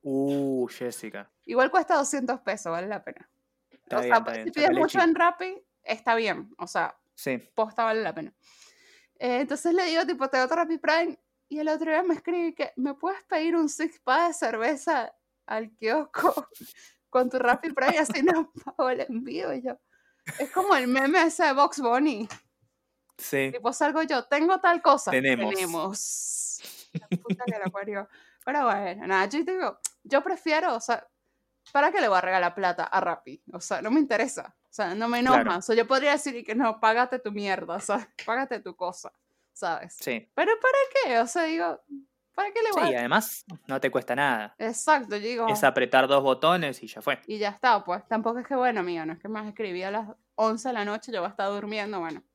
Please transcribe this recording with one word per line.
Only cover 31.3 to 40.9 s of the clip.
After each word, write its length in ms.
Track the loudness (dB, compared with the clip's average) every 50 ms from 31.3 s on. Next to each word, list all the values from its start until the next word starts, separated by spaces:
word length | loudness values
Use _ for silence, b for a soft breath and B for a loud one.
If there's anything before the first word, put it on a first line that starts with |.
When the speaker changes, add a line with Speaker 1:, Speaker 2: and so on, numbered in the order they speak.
| _ _ _ _ _ _ _ 0
Speaker 2:
¿para 200 | _ 4 4 4
qué 80 | 4 2
le 80 | 2 4
voy 100 | 4 4
a 40 |
regalar 320 | 4 4 2 2 2 2 0
plata 300 | 0 0 0 0 0 -4
a 160 | 0 0 0
Rappi? 420 | 2 0 -2 -4 _ -18 -18 -18 _ -16
O 80 | -14 -12
sea, 220 | -6 -6 -6 -4
no 80 | -2 2
me 100 | 2 2
interesa. 560 | 4 4 2 0 0 -2 -4 -10 -12 -14 _ _ _
O 100 | _ -6
sea, 200 | -6 -4 -4 -2
no 140 | -4 -2 0
me 120 | 0 2
enoja. 220 | 4 6 6 6 6
Speaker 1:
Claro. 140 | 2 -2 -2
Speaker 2:
O 40 |
sea, 140 | 0 2 2
yo 100 | 2 4
podría 260 | 4 2 2 4 2
decir 320 | 2 2 0 -6 -8 -8 -8
que 100 | -4 -2
no, 260 | 0 0 0 0 2
págate 380 | 2 4 4 4 2 0 -2 -6
tu 120 | -6 -6
mierda, 440 | -6 -4 -2 -2 -2 -4 -4 -6 -8
o 40 | -8
sea, 280 | -2 -2 -2 -2 -2 _ _ -12
<laughs> 80 | -6
págate 340 | -4 -2 -2 -2 -4 -6 -8
tu 160 | -8 -12 -8
cosa, 360 | _ -6 -6 -6 -8 -18 -20 _ _ _ _ _ _ _ _
¿sabes? 440 | _ -6 -4 -4 -4 -4 -6 -12 -16 -10
Speaker 1:
Sí. 340 | -6 -6 -6 -6 -8 _ _
Speaker 2:
Pero 180 | 0 2 2 2 2
¿para 180 | 2 2 4 4 2 2